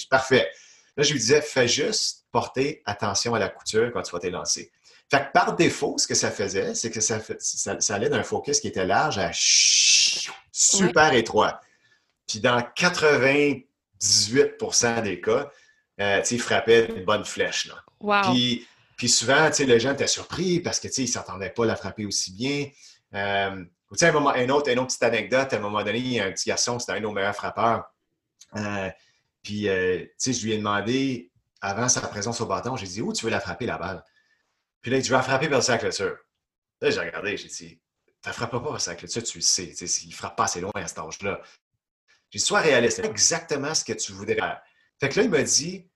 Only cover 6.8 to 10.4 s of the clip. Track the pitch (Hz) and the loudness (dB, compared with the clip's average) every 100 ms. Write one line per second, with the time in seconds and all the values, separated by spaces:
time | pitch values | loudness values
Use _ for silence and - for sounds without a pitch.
6.8 | 113 110 - 110 - - - - - 92 | -4 -2 -2 -2 -4 -6 -6 -4 -4 -2
7.8 | - 101 - 113 98 101 - - 104 101 | -2 0 0 0 -2 -4 -2 -4 -4 -2
8.8 | 92 107 151 104 95 - - - - - | 2 2 2 0 -2 0 4 4 6 6
9.8 | - - - - - - | 6 6 4 0 -6 -12